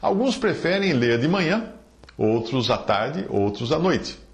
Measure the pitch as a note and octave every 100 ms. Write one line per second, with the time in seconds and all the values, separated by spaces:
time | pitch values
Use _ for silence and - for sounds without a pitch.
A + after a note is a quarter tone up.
0 | - G3 C4 A#3 G#3+ D3+ D#3 F#3+ G3 C#3+
1 | A#2+ A#2 C3+ G3 E3 G#3 A3 - - _
2 | - - A2 A#2 A2+ C3+ A#2 G#2+ - G2+
3 | A#2 D#3+ G3 - G2+ G2+ A#2+ D#3 F3+ C#3
4 | - - -